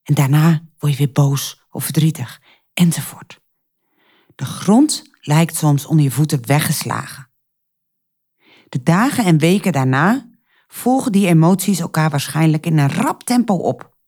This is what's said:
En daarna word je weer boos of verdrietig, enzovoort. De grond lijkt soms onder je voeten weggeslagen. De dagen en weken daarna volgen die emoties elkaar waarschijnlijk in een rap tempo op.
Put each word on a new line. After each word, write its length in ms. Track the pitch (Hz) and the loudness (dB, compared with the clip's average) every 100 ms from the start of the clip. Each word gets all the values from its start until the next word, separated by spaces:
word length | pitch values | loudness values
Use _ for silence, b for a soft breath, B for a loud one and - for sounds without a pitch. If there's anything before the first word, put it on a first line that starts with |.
En 100 | - | -2
daarna 500 | 147 135 147 160 156 - _ | 0 2 4 4 2 -2 _
word 140 | 147 | -4
je 60 | 139 | -2
weer 140 | 143 | 0
boos 540 | - 139 139 - - _ | 0 0 0 -6 -14 _
of 140 | - | -10
verdrietig, 580 | - 156 156 151 123 - b b _ | -6 0 0 -2 -8 -14 b b _
enzovoort. 680 | - 175 156 - - - - _ _ _ _ _ _ _ _ _ - | 0 0 0 -6 -16 -20 -20 _ _ _ _ _ _ _ _ _ -12
De 100 | 127 | -12
grond 580 | 120 - 226 302 - - _ | -4 2 4 2 -2 -12 _
lijkt 340 | - 151 165 - | -2 0 0 0
soms 300 | 151 139 - | 0 0 2
onder 180 | 156 | 2
je 80 | 143 | 2
voeten 360 | 117 151 143 117 | 0 -2 -2 -2
weggeslagen. 840 | 143 151 156 127 117 135 - 135 _ _ _ _ _ _ _ _ _ _ b b b b | -2 -2 -4 -6 -8 -10 -16 -20 _ _ _ _ _ _ _ _ _ _ b b b b
De 140 | 135 | -4
dagen 420 | - 175 262 262 190 | 0 2 2 0 2
en 120 | 156 | 2
weken 340 | 160 196 196 | 2 0 0
daarna 580 | 139 131 131 175 262 - _ _ _ _ | -2 0 0 0 0 -4 _ _ _ _
volgen 440 | - 240 262 254 | -6 -2 -2 0
die 160 | 196 190 | 0 4
emoties 520 | 165 160 196 - 175 | 4 4 2 0 -4
elkaar 300 | 165 - 156 | -4 -2 -2
waarschijnlijk 560 | 147 - 156 160 151 170 | -2 -4 0 0 0 0
in 120 | 156 | 0
een 160 | 139 | 0
rap 300 | 165 277 370 | 0 -4 -4
tempo 300 | - 247 226 | -2 0 0
op. 440 | 180 - 131 - _ | -2 -2 -6 -12 _